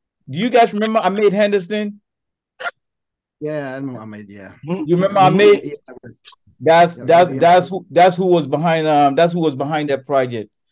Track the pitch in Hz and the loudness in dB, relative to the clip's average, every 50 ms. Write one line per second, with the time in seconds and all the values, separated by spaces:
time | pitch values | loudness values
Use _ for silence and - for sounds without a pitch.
0 | _ _ _ _ _ - 131 165 220 247 - 233 233 - - 208 214 220 220 226 | _ _ _ _ _ -12 -8 -6 -4 0 2 2 2 2 0 -2 -4 -2 -2 -2
1 | 165 185 190 208 214 202 185 202 208 208 208 202 175 175 214 208 214 208 208 - | -2 -2 -2 -4 -6 -4 -2 -2 0 0 0 -2 -4 -4 -8 -6 -6 -8 -10 -16
2 | _ _ _ _ _ _ _ _ _ _ _ - - 698 - _ _ _ _ _ | _ _ _ _ _ _ _ _ _ _ _ -12 -12 -12 -12 _ _ _ _ _
3 | _ _ _ _ _ _ _ - 151 151 151 151 143 131 131 135 139 135 123 113 | _ _ _ _ _ _ _ -12 -10 -8 -8 -8 -8 -10 -10 -10 -10 -10 -12 -12
4 | 110 110 107 107 104 98 101 101 95 95 - _ - 147 180 196 - 147 175 170 | -16 -16 -18 -18 -18 -20 -20 -20 -20 -20 -20 _ -12 -10 -8 -6 -4 -2 0 0
5 | 185 196 202 196 190 185 - 196 208 208 202 196 - 147 147 - _ - 123 123 | 0 0 2 4 4 4 4 6 6 6 4 4 0 -8 -14 -16 _ -20 -20 -20
6 | - 117 - _ _ - - _ _ _ _ - 123 151 165 170 175 170 170 123 | -20 -20 -20 _ _ -20 -20 _ _ _ _ -4 0 4 4 6 4 4 0 -4
7 | 117 135 165 170 180 160 135 127 156 170 180 185 175 175 190 185 175 - 135 160 | -2 2 4 4 4 2 0 2 4 4 4 4 2 0 -6 -12 -10 -2 2 4
8 | 175 190 175 175 190 185 175 170 147 135 147 143 160 170 165 160 156 156 151 147 | 4 4 4 0 0 2 2 0 0 -2 -4 -2 -2 0 0 0 0 0 2 2
9 | 143 139 139 147 170 170 175 180 165 156 135 131 143 143 160 151 151 143 139 131 | 2 2 2 2 0 0 0 -2 -2 -2 -2 -4 -6 -6 -4 -4 -4 -4 -4 -6
10 | 135 - 143 135 131 123 120 110 104 - _ _ _ _ | -4 -2 -2 -2 -2 -2 -6 -10 -12 -12 _ _ _ _